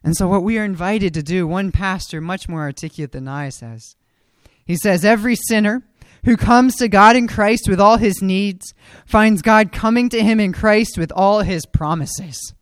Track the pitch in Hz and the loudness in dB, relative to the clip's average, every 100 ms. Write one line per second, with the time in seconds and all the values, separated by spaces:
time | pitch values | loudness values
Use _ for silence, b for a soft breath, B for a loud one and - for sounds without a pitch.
0 | - 165 185 196 190 226 208 175 180 214 | -2 -2 0 0 0 -2 -4 -4 -4 -2
1 | 190 156 147 180 165 180 196 - 190 185 | -2 -4 -4 -4 -2 -4 -4 -4 -4 -6
2 | - 160 165 185 - 160 147 139 160 - | -10 -10 -8 -10 -8 -8 -8 -10 -14 -10
3 | 143 139 131 139 139 - 117 113 - _ | -12 -10 -12 -10 -10 -12 -18 -18 -20 _
4 | _ _ _ _ _ _ - 170 208 180 | _ _ _ _ _ _ -6 -2 0 2
5 | 208 226 233 233 - 220 208 247 _ b | 2 2 0 -2 -2 0 0 -2 _ b
6 | b b - 233 - 240 254 - 233 196 | b b 0 2 4 4 4 0 0 6
7 | 214 247 233 - 208 233 - 185 202 226 | 6 6 0 0 0 0 0 4 4 6
8 | 214 180 190 185 202 185 - b b b | 2 0 -2 0 -2 -6 -18 b b b
9 | b 214 220 202 220 214 214 - 220 240 | b 4 4 2 4 4 2 -2 0 0
10 | 247 233 214 220 202 - 214 214 220 - | 0 0 2 2 0 0 2 2 0 -4
11 | 165 - 196 214 185 175 - - 151 165 | -6 0 2 2 0 -4 -2 -2 -2 -4
12 | 139 - 170 120 - - | -6 -10 -12 -14 -18 -18